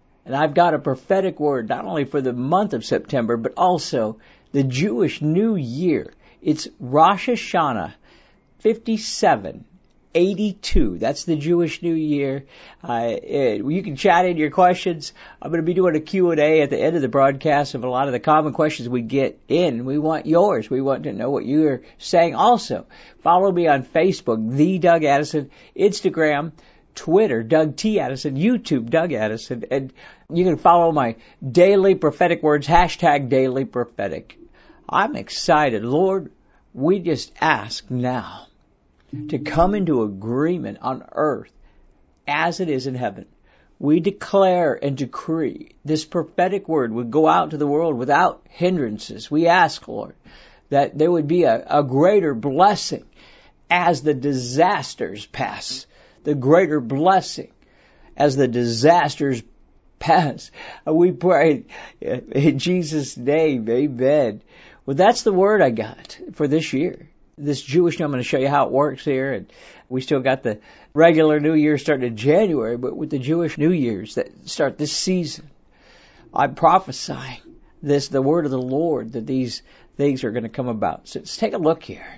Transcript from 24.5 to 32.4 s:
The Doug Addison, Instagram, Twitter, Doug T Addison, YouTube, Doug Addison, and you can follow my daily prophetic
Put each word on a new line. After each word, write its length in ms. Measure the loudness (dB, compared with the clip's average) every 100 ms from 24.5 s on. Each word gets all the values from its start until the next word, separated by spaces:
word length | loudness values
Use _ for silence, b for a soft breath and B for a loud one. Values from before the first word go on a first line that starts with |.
The 280 | 2 2 2
Doug 240 | 4 4
Addison, 480 | 4 0 0 -4 -6 b b 0
Instagram, 720 | 0 2 -2 0 0 0 -4 -10 b b b -14
Twitter, 480 | 2 2 4 0
Doug 320 | 2 2 2 0
T 240 | 0 0
Addison, 380 | -2 -4 -6 0
YouTube, 520 | 0 0 0 -2 0
Doug 220 | 0 0
Addison, 540 | -2 -2 -4 -8 -10 -4
and 220 | -4 -4 B B B B
you 120 | 0 2
can 100 | 4
follow 380 | 6 6 6
my 240 | 2 0 -4 b b -2
daily 480 | 4 6 6 4
prophetic 480 | 4 0 2 0 2